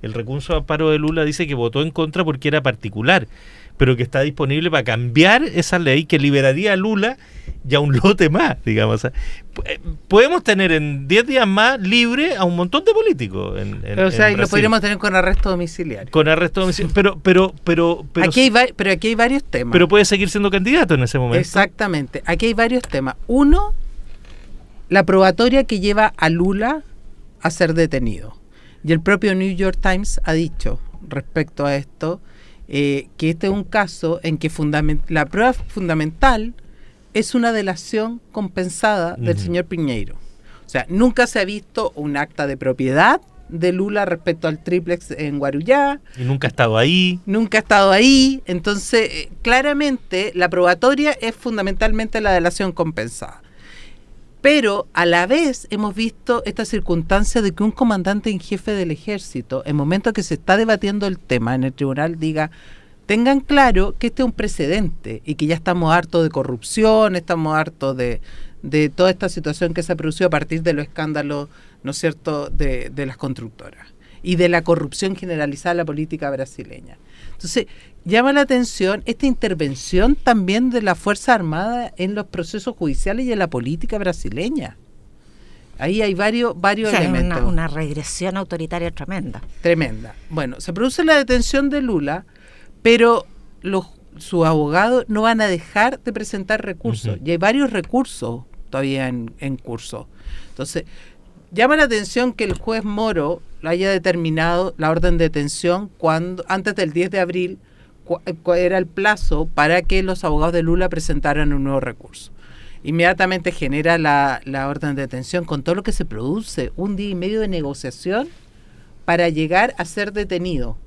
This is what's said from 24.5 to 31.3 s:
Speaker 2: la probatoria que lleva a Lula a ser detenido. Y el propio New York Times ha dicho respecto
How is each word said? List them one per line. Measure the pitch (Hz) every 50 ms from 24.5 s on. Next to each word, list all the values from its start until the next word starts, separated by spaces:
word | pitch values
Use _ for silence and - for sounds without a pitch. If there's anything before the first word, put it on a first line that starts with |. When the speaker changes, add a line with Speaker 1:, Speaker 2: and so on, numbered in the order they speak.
| - - - - - - - -
Speaker 2:
la | 180 196 185
probatoria | 160 190 190 190 190 185 185 233 247 240 269 269
que | - 226 202
lleva | 180 202 208 208 214 214 -
a | - - 160
Lula | 165 170 175 190 196 196 214 240 302 311 294 - - - - - - - - - - - -
a | 165
ser | 165 - 180 160 160
detenido. | 160 165 160 143 135 123 113 98 82 78 - - - - - - - - - - - -
Y | 151 165
el | 160
propio | 160 190 202 196 220 208 190
New | 185 190 190 190
York | 170 190 190 185 -
Times | - 196 185 185 208 - - - -
ha | - 160
dicho | 160 170 160 - - - - 135 - - - - - - -
respecto | - 139 - -